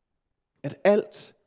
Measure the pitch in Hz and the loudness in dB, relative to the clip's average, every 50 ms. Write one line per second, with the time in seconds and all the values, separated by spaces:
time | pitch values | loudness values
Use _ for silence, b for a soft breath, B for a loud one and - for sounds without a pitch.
0 | _ _ _ _ _ _ _ _ _ _ _ _ - 143 - - - 196 208 - | _ _ _ _ _ _ _ _ _ _ _ _ -12 -10 -6 0 2 2 4 2
1 | - - - - - - - _ _ | 0 -4 -8 -18 -18 -20 -20 _ _